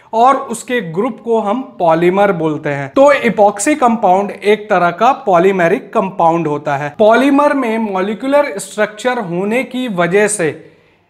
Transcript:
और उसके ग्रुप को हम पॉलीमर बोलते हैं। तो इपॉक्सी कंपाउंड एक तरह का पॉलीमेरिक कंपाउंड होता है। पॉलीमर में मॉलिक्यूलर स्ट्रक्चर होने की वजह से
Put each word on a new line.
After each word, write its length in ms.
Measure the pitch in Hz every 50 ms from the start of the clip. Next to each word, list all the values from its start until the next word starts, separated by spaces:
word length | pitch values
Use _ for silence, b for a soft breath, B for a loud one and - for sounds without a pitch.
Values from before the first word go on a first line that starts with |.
| B B -
और 240 | 226 233 262 269
उसके 440 | 262 - - 233 - - - 247 240
ग्रुप 400 | 190 165 156 180 226 262 220 - -
को 160 | 233 226 226
हम 360 | 202 202 214 262 277 - - -
पॉलीमर 540 | 180 165 160 165 175 175 185 196 208 202 190
बोलते 360 | 165 160 160 151 147 156 151
हैं। 200 | 143 139 139 135
तो 240 | - 277 277 294 285
इपॉक्सी 640 | 269 - 233 180 - 202 208 202 - - 302 302
कंपाउंड 560 | 302 269 233 233 226 - 185 180 190 202 196
एक 400 | 165 - - 208 214 208 208 -
तरह 200 | 208 180 175 170
का 220 | 170 - 220 254 269
पॉलीमेरिक 800 | 269 - 208 185 170 175 196 196 185 170 170 196 - - - -
कंपाउंड 540 | 226 190 190 - - 170 165 165 170 160
होता 300 | 151 147 143 147 147 143
है। 180 | 135 147 147 - -
पॉलीमर 560 | 214 214 226 240 262 285 277 277 285 294 285
में 240 | 277 254 226 226 226
मॉलिक्यूलर 800 | 226 208 190 185 185 208 220 - 262 269 285 294 294 277 202 196
स्ट्रक्चर 600 | - - - 208 208 202 208 - - 247 247 240
होने 460 | 214 165 170 175 196 208 220 254 254
की 240 | - - 254 254 247
वजह 400 | 190 175 175 170 180 202 214 196
से 380 | - - 170 147 - - b b b b b b b b b b